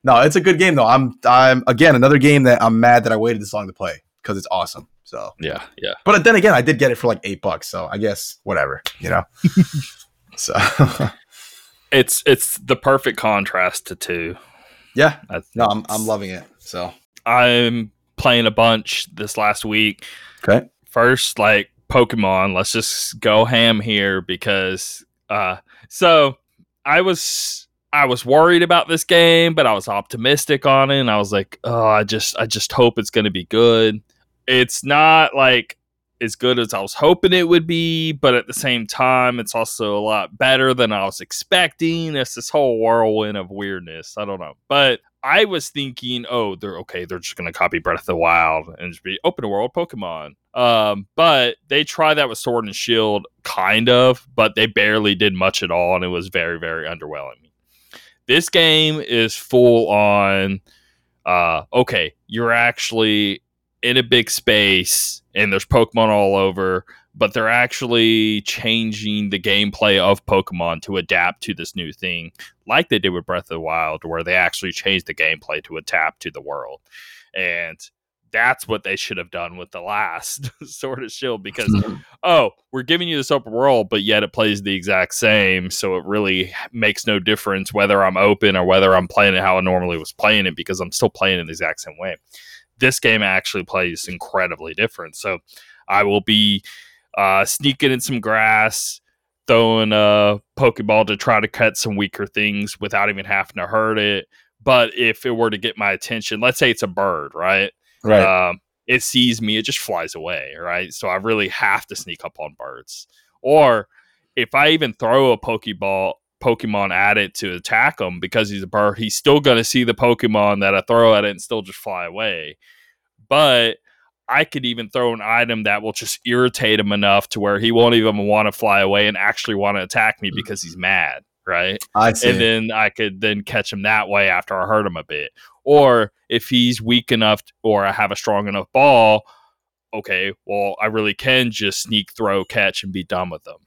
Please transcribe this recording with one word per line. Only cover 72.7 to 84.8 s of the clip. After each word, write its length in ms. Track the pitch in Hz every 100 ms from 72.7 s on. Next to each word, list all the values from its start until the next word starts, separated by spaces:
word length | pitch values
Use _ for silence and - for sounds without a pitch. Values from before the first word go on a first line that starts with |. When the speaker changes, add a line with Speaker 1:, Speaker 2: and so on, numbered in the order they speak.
| 131 180
Speaker 2:
they 80 | 107
did 120 | 95
with 140 | 87 -
Breath 180 | 90
of 40 | -
the 120 | 82
Wild, 440 | 80 80 80 78
where 180 | 82 82
they 100 | 82
actually 380 | 92 87 - 92
changed 340 | - 98 95 -
the 80 |
gameplay 480 | 82 80 80 - 78
to 120 | - 80
adapt 420 | - 85 78 _
to 80 | 82
the 100 | 73
world. 380 | 69 71 58 71 _ - - - _
And 440 | 95 90 85 82 80 - _ _ _ _
that's 360 | 110 120 - -
what 160 | 107
they 120 | 95 95
should 200 | - 95
have 120 | 87
done 260 | 90 87 90
with 140 | 87
the 100 | 92
last 680 | 90 104 98 82 - - 135 _
<laughs> 60 |
Sword 360 | 143 - 135 131
and 100 | 117
Shield, 300 | - 131 110
because, 320 | 98 110 107
Speaker 1:
Mm-hmm. 200 | 104 104 95 - _
Speaker 2:
oh, 280 | - 165 110 _ _
we're 100 | 131
giving 260 | 123 170 175
you 80 | 151
this 140 | 131
open 220 | 143 113
world, 360 | 113 139 123 98
but 140 | 110
yet 200 | 101 107
it 100 | 104
plays 300 | - 110 101
the 120 | 98
exact 400 | 95